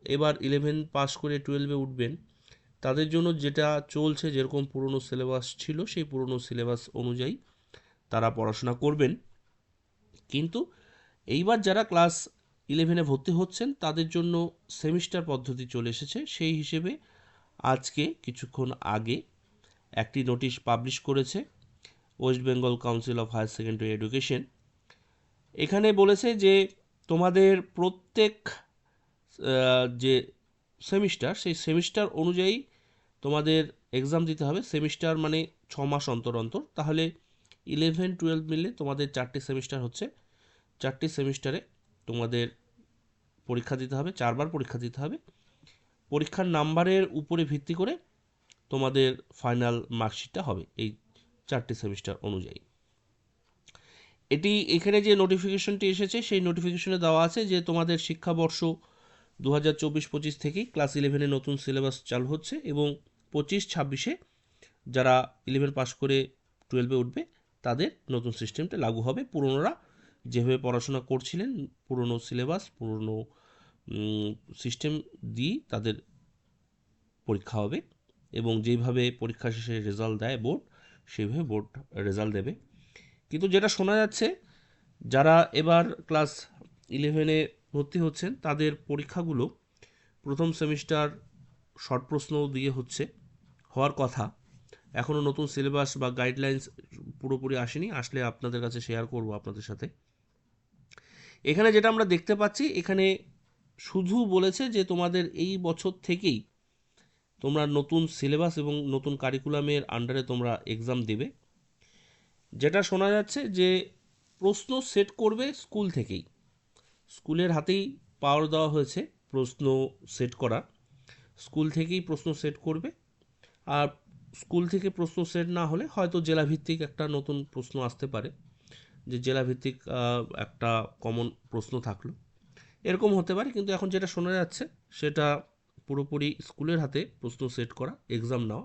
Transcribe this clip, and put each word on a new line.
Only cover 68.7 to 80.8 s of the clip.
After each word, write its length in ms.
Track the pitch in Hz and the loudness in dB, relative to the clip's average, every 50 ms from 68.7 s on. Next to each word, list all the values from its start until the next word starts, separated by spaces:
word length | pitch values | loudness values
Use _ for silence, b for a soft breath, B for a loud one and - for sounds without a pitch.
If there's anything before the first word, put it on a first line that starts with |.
| - | -2
লাগু 240 | - 113 113 117 113 | -2 0 0 0 0
হবে। 240 | 113 127 139 247 277 | 0 -2 -2 -2 -4
পুরনোরা 520 | - - 156 139 135 135 139 165 240 339 - b b b b b b b b b | -6 -2 0 2 2 2 2 2 0 -2 -4 b b b b b b b b b
যেভাবে 340 | 123 120 120 120 127 131 131 | -4 0 2 2 2 2 2
পড়াশোনা 420 | 131 123 123 120 120 - 135 131 | 2 0 0 0 -2 -2 -4 -4
করছিলেন, 680 | 123 - 131 131 135 - - 175 208 269 254 202 139 | -2 -2 -2 -2 -2 -4 -6 -4 -4 -4 -4 -6 -8
পুরনো 520 | - - _ _ - 131 123 120 120 120 117 | -10 -12 _ _ -6 -2 -2 0 0 -2 -4
সিলেবাস, 520 | - - 123 120 127 139 170 196 202 - | -4 -4 -4 -2 -2 -2 -2 -4 -6 -10
পুরনো, 540 | _ - 123 113 110 107 110 110 110 110 113 - b b b b b b b b b b b | _ -10 -6 -6 -4 -4 -4 -4 -4 -6 -8 -10 b b b b b b b b b b b
উম, 480 | - 110 107 104 107 107 107 104 104 107 - _ - - | -8 -6 -4 -4 -2 -2 -2 -2 -4 -6 -8 _ -20 -14
সিস্টেম 440 | - - 123 - - - 151 156 151 - - - - 123 | -8 -6 -6 -6 -4 -4 -4 -4 -4 -8 -12 -16 -14 -12
দিয়ে 360 | 113 110 117 127 165 233 302 - - | -8 -4 -2 -2 -2 -2 -4 -6 -6
তাদের 260 | 120 110 107 113 107 - - _ _ _ _ _ _ _ _ _ _ _ _ _ _ _ _ _ _ _ _ _ _ _ _ | -6 -4 -2 -2 -4 -4 -8 _ _ _ _ _ _ _ _ _ _ _ _ _ _ _ _ _ _ _ _ _ _ _ _
পরীক্ষা 320 | - 107 95 - - 120 107 | -2 -2 -2 -4 -4 -4 -2
হবে 220 | 104 101 156 330 - _ _ _ _ _ _ _ _ _ | -2 -2 -4 -6 -8 _ _ _ _ _ _ _ _ _
এবং 300 | - 113 113 117 113 110 | -8 -4 -2 0 0 0
যেইভাবে 480 | 110 120 120 120 117 127 123 127 123 120 | 0 0 0 0 0 0 0 0 0 0
পরীক্ষা 400 | 120 - 120 117 120 - - 117 | -2 -4 -6 -8 -6 -4 -6 -6
শেষে 320 | 113 113 117 120 113 110 | -4 -6 -6 -6 -4 -4
রেজাল্ট 380 | 104 107 101 104 110 113 107 101 | -4 -4 -4 -2 -2 -2 -2 -2
দেয় 180 | 110 120 135 117 | -2 -4 -4 -2
বোর্ড, 240 | 107 127 175 285 - _ b b | -2 -2 -2 -4 -6 _ b b